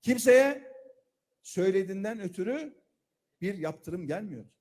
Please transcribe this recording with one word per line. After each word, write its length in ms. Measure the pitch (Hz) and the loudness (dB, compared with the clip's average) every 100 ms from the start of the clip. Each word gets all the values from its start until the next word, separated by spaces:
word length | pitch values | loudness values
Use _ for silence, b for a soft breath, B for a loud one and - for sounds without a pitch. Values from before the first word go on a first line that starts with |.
Kimseye 680 | - 247 233 254 277 285 - - - - _ _ _ _ | 0 2 8 8 8 0 -10 -20 -20 -20 _ _ _ _
söylediğinden 760 | - - 190 190 185 190 208 226 | -10 0 2 2 -2 -6 -6 -6
ötürü 640 | 190 185 190 277 302 - _ _ _ _ _ _ | -10 -6 -4 -4 -8 -16 _ _ _ _ _ _
bir 160 | 180 202 | -8 -6
yaptırım 500 | 156 156 - 175 151 | -8 -8 -10 -10 -6
gelmiyordu. 460 | 165 214 131 104 _ | -8 -8 -12 -16 _